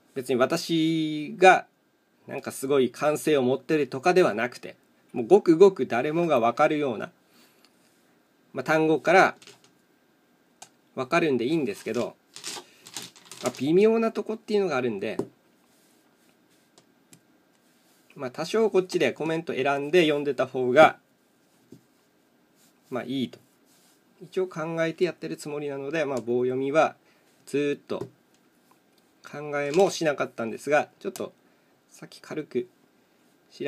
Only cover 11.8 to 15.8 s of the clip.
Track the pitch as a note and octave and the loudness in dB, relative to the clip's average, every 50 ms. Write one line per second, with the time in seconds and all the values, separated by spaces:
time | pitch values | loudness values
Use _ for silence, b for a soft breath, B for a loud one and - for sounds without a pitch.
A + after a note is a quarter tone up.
11.8 | - A#2 A2 A#2+ A2 F2+ - _ _ _ _ - - - - - b b b b | -8 -6 -4 -4 -4 -4 -8 _ _ _ _ -18 -16 -14 -14 -14 b b b b
12.8 | b - - - - - - - - - - - - B2+ B2 - B2+ D3 D#3+ F#3 | b -18 -16 -16 -16 -16 -20 -20 -20 -20 -20 -8 -8 -8 -6 -4 -2 2 4 4
13.8 | G#3 A3 A3+ A3+ A3+ A3+ A3 A3+ - - A3 A3 - - G#3 G#3 G3 F3+ D3 B2+ | 6 4 4 2 0 -2 -4 -6 -8 -8 -10 -10 -6 -4 -2 -2 0 0 -2 -2
14.8 | B2 A#2+ G#2+ F#2+ G#2 A2+ F#2 - - - - _ _ _ _ _ _ _ _ _ | -2 -4 -4 -4 -6 -6 -8 -8 -10 -12 -16 _ _ _ _ _ _ _ _ _